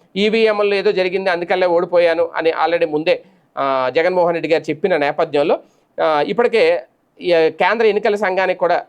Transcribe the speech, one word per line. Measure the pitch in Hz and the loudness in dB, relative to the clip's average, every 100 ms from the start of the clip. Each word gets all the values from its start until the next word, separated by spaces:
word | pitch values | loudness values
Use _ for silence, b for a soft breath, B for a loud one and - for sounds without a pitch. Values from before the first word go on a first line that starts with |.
| b 190 | b -2
ఈవీఎంలు | 208 220 220 208 208 202 | 0 2 2 2 0 0
ఏదో | 202 | 0
జరిగింది | 185 185 185 190 | 0 -2 -2 -2
అందుకల్లే | 175 175 185 180 | -2 -2 0 2
ఓడిపోయాను | 170 175 175 170 165 170 - | 0 0 2 2 2 -2 -2
అని | 165 | -2
already | - 160 170 165 | 0 0 0 -2
ముందే, | 151 156 170 b b b - | -2 0 -2 b b b -6
ఆ, | 139 135 127 131 | -2 0 0 0
జగన్మోహన్ | 170 185 170 | 0 0 0
రెడ్డి | 170 151 | 0 0
గారు | 160 - | -2 -2
చెప్పిన | 151 202 170 | -4 0 0
నేపథ్యంలో, | 143 143 160 143 151 254 b b b - | 0 -2 -2 0 0 -2 b b b -4
ఆ, | 160 151 | 0 0
ఇప్పటికే | 147 196 240 220 165 170 - _ _ _ | -2 0 0 2 2 0 -4 _ _ _
ఈ, | 175 165 | 0 2
కేంద్ర | 160 160 185 202 220 | 2 2 0 2 0
ఎన్నికల | 202 220 202 | 2 0 -2
సంఘానికి | 202 185 185 180 | -2 0 -2 0
కూడా | 175 170 | 0 -2